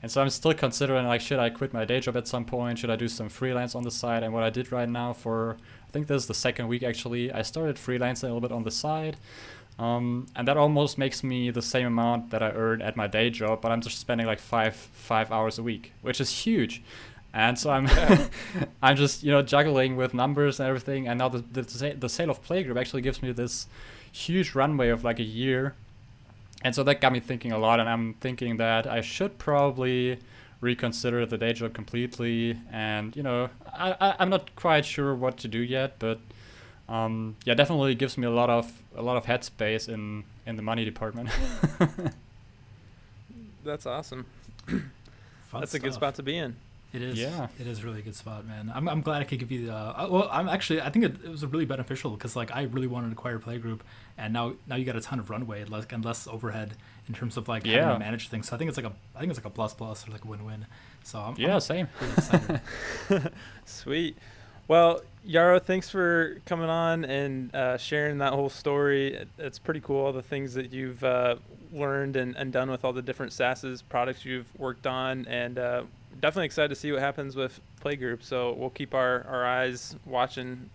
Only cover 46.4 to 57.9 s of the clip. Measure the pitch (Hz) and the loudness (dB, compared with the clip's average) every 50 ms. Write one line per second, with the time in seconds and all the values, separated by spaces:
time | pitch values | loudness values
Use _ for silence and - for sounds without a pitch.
46.4 | 165 127 120 - - - - - - - - 127 120 127 123 113 117 135 165 175 | -4 -6 -8 -10 -16 -20 -20 -20 -20 -12 -10 -8 -6 -6 -4 -4 -4 -4 -4 -6
47.4 | 135 117 - - 123 120 117 107 107 117 113 107 104 110 107 - - 113 110 107 | -8 -8 -10 -10 -10 -8 -8 -8 -8 -8 -8 -10 -10 -10 -12 -12 -12 -12 -12 -12
48.4 | 107 113 110 107 104 110 - 131 151 175 151 160 143 160 151 147 143 143 143 127 | -12 -12 -12 -10 -8 -8 -6 -4 -2 -2 -2 -2 0 0 -2 -2 -2 -4 -4 -6
49.4 | 123 113 131 123 120 117 110 107 107 107 113 113 135 - 180 185 202 - - - | -4 -4 -6 -6 -4 -6 -6 -6 -6 -6 -6 -6 -4 2 4 4 4 4 2 0
50.4 | 180 185 160 190 - - 160 156 135 139 - 226 233 180 - - - - 165 151 | 0 2 0 0 0 0 0 0 0 2 2 4 4 4 2 -2 -12 -12 -10 -8
51.4 | 151 139 127 160 160 135 135 131 123 - 147 131 - 131 107 104 - 120 - 123 | -6 -4 -2 -2 0 0 -2 -4 -4 -6 -6 -6 -6 -6 -8 -6 -8 -6 -4 -4
52.4 | 117 110 - 127 143 127 113 135 127 127 123 123 120 117 113 113 - 123 120 113 | -6 -4 -4 -4 -4 -2 -2 -2 -2 -2 -2 -4 -4 -4 -6 -6 -6 -6 -6 -6
53.4 | 110 120 117 120 113 113 110 107 - - - - - - - - 110 110 110 117 | -6 -6 -8 -6 -6 -6 -8 -8 -10 -16 -20 -20 -20 -20 -14 -10 -6 -2 0 0
54.4 | 117 120 123 - - - 131 127 131 127 120 113 110 - 143 127 107 95 110 107 | 0 -2 -4 -8 -10 -6 -4 -2 -2 -2 -2 -4 -4 -4 -6 -6 -4 -4 -6 -6
55.4 | 127 113 104 104 104 104 110 107 107 - - 117 110 117 117 - - - 113 113 | -6 -6 -8 -10 -8 -8 -8 -8 -8 -6 -6 -4 -4 -4 -4 -4 -6 -10 -10 -6
56.4 | 117 117 104 110 107 104 110 - - - - - - - 117 - 127 120 - - | -6 -6 -4 -4 -6 -6 -10 -14 -18 -20 -20 -20 -12 -12 -8 -6 -6 -6 -4 -6
57.4 | 113 120 117 110 98 113 110 123 156 165 | -4 -4 -4 -2 0 4 4 6 6 6